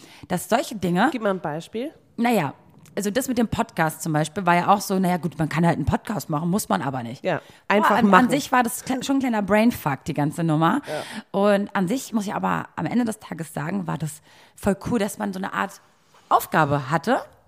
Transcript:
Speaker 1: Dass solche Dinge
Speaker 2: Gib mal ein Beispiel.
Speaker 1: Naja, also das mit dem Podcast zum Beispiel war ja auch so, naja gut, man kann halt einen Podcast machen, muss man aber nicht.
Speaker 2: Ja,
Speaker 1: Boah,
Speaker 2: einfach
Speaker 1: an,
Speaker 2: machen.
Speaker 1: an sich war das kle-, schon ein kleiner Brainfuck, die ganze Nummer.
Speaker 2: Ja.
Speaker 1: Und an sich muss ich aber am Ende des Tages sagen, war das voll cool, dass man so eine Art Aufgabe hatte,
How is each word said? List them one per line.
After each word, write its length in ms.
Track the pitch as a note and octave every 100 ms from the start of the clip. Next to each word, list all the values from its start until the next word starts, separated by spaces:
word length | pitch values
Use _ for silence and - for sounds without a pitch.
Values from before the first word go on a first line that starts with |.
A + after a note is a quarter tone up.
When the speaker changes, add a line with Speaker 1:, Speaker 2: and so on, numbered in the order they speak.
| - - -
Speaker 1:
Dass 220 | F3+ -
solche 260 | A#3 D#4+
Dinge 340 | G#3+ F3+ F3 B3+
Speaker 2:
Gib 100 | B3+
mal 80 | G#3+
ein 100 | F#3+
Beispiel. 520 | E3+ D3+ - A3 C#4 - _ -
Speaker 1:
Naja, 360 | A#3 A3 C#3 - _ - - -
also 120 | G3+
das 160 | G3+ C4+
mit 100 | B3
dem 80 | A3
Podcast 560 | - A#3 - D#3+ -
zum 100 | E3+
Beispiel 320 | D3+ D#3 - F3
war 100 | F3
ja 120 | F3
auch 120 | G3+
so, 180 | - F#3+
naja 180 | F3+ F3+
gut, 220 | F3 -
man 100 | E3
kann 160 | D3+
halt 120 | E3+ D3+
einen 100 | D3
Podcast 420 | A3 - G3+ -
machen, 220 | D3 F3
muss 180 | G3+ -
man 140 | G3
aber 220 | C3 C3+
nicht. 200 | A#2 B2+
Speaker 2:
Ja, 120 | F#3 D3+
Speaker 1:
Boah, 40 | - - -
Speaker 2:
einfach 300 | G3 D#4 G#3+
Speaker 1:
an, 100 | A3
Speaker 2:
machen. 160 | F#3
Speaker 1:
an 60 | B3
sich 180 | C#4 -
war 140 | B3+
das 200 | A#3 -
kle-, 200 | - C4
schon 120 | - C#4
ein 40 |
kleiner 220 | C4 A3
Brainfuck, 640 | F#3 G#3 A3+ - D3+ - -
die 60 |
ganze 300 | C#3+ D3 D3
Nummer. 400 | E3 D3+ E3 B3+ -
Speaker 2:
Ja. 140 | D3+ - G#3+ -
Speaker 1:
Und 440 | G3 G#3 G3+ G3+ G3
an 100 | F3
sich 260 | C4 -
muss 140 | A3 G3
ich 80 |
aber 320 | - F#3 E3 -
am 120 | - E3+
Ende 180 | A3
des 160 | A#3 G#3
Tages 340 | - E3 D#3+
sagen, 320 | D#3 D3+ G3 D#3+
war 100 | D#3+
das 240 | D#3 - _ - - -
voll 200 | G#3 G3 -
cool, 80 | A#3+
dass 200 | - -
man 140 | G3+
so 60 | F#3
eine 140 | G3
Art 260 | G3 G3 - _ _ _ _ _
Aufgabe 640 | E4 - E3+ D3 C#3+ C3
hatte, 300 | E3 - D4+ - -